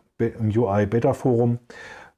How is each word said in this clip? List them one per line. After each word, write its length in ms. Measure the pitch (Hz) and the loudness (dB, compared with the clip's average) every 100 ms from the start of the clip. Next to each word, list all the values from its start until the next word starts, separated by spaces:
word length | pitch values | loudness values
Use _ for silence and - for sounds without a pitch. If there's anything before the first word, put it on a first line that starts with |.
| _ _ | _ _
Be-, 100 | 117 | -4
im 280 | - 110 104 | -2 0 0
U-I-Beta-Forum, 1000 | 117 101 104 117 117 117 135 120 120 120 - - - - - | 2 2 2 2 0 0 0 2 2 0 -6 -20 -20 -20 -20